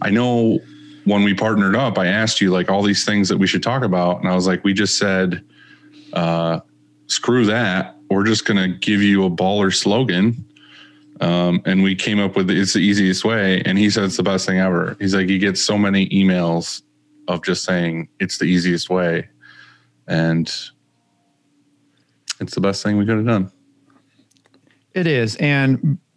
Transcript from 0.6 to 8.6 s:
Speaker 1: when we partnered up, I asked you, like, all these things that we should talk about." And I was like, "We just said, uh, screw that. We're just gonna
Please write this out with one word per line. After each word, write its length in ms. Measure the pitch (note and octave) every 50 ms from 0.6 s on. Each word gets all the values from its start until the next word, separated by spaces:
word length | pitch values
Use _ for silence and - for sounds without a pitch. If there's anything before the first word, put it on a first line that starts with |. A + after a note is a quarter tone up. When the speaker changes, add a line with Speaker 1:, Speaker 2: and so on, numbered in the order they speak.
| - - - - - - - - -
Speaker 1:
when 180 | G2+ G#2 G2+ G2+
we 120 | G2+ G2
partnered 420 | F#2 A2+ A2 G#2+ G#2 G2 F#2+ G2
up, 220 | A#2 C#3 B2 G2 G#2
I 80 | F#2
asked 340 | F2 F#2+ G#2+ A2+ A2 - -
you, 100 | G2 F#2+
like, 200 | F2+ F#2 F2+ -
all 120 | G2 G2 G2+
these 220 | G2+ G2 F2 -
things 240 | - G#2 G2+ G2+ F2+
that 80 | G#2
we 100 | F2+ F#2+
should 160 | F#2 - F#2 -
talk 200 | A2+ B2 C3 B2+
about." 380 | G#2 F2+ F2+ F2 F2 F2+ F2
And 80 | - F#2
I 60 | F#2
was 120 | F#2 F2+
like, 180 | F#2 F2+ F2 -
"We 80 | G2 G2
just 260 | F#2+ G#2 G2 - -
said, 460 | - G2+ F#2+ F#2 F#2 F#2 F2 F2 - _ _ - - - - - - - - - - - -
uh, 480 | E2+ E2+ E2+ E2 E2 E2 E2 E2 E2 - _ _ _ _ _ _ _ _
screw 380 | - - - - - A#2+ B2+ A#2
that. 500 | G2+ G#2+ A#2+ A#2+ G2 F2+ F#2+ F#2+ - - - - -
We're 140 | G2 G2 G2
just 200 | A2 A2 G#2 -
gonna 240 | - G#2+ G2+